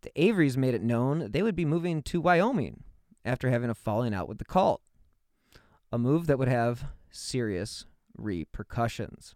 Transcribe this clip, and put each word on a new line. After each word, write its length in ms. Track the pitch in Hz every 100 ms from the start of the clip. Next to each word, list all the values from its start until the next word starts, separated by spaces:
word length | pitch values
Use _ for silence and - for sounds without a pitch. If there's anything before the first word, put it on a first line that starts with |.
The 80 | - -
Averys 400 | 175 214 147 131
made 180 | 131
it 80 | 120
known 480 | 110 117 123 151 117
they 120 | 120
would 140 | 214 170
be 80 |
moving 380 | 160 165 175 160
to 180 | - 175
Wyoming 640 | 170 175 208 254 95 - - - _ _
after 260 | - 127 127
having 200 | 120 120
a 40 |
falling 400 | 110 - 107 123
out 140 | 101 82
with 100 | 104
the 60 |
cult, 380 | - 185 185 - _ _ _ _ _ _ _ - _ _ _
a 80 | 120
move 280 | 120 151 170
that 120 | 135
would 100 | 127
have 380 | 123 117 120 139 - -
serious 760 | - - 131 113 92 104 - - _ _ -
repercussions. 1160 | 107 90 78 - 101 - 117 - 101 - -